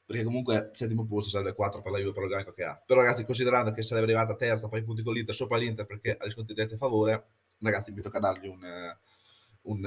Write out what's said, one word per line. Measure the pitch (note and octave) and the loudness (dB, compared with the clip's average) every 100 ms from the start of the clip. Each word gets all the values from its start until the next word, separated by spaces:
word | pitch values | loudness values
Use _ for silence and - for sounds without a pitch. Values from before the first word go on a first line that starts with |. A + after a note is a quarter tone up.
perché | - A#2+ | -8 -4
comunque | A2+ B2 B2 G#2+ - | 0 0 2 2 2
settimo | - A2+ A2+ A2 | 0 0 0 0
posto | G#2 - | 0 0
sarebbe | G2+ G2 | 0 -2
quattro | F#2+ G2 G2+ | 0 0 -2
per | F#2 | -4
la | G2 | -2
Juve, | G2 | -2
per | G2 | -2
l'organico | F#2+ G2 G2 | -4 -4 -6
che | - | -6
ha. | E2 C#2+ | -6 -6
Però, | - B2+ | 2 6
ragazzi, | B2 A2+ | 8 6
considerando | A2 B2 B2 B2 A2+ | 2 0 4 4 2
che | A2 | 0
sarebbe | A2 A#2 A2+ | 0 2 4
arrivata | A2+ A2+ G#2+ | 4 2 0
terza, | A#2+ A2 G#2+ | 0 0 -2
poi | A2 | -4
i | |
punti | A2+ A2 | -4 -4
con | A2+ | -2
l'Inter, | A#2 A2+ - | -2 -2 -2
sopra | B2 A#2 | 0 0
l'Inter, | A#2 G#2+ G2+ | 0 -4 -8
perché | G#2 A2+ G#2 | -8 -6 -4
ha | |
riscontri | G#2+ A2 A2 G#2+ | -6 -8 -8 -4
diretti | A2 | -4
a | A2+ | -2
favore, | C3+ A2 G#2+ A2 - _ _ - | 2 4 4 2 -2 _ _ -4
ragazzi, | G#2+ G2 G#2 | 0 0 -2
mi | G2+ | -10
tocca | G#2+ G#2 | -6 0
dargli | G2+ F#2 F#2+ | 0 0 -6
un, | F#2 | -14
eh, | F2+ F2 F2 E2+ _ - - - - _ | -12 -10 -10 -12 _ -20 -20 -20 -20 _
un | - G#2 | -8 -2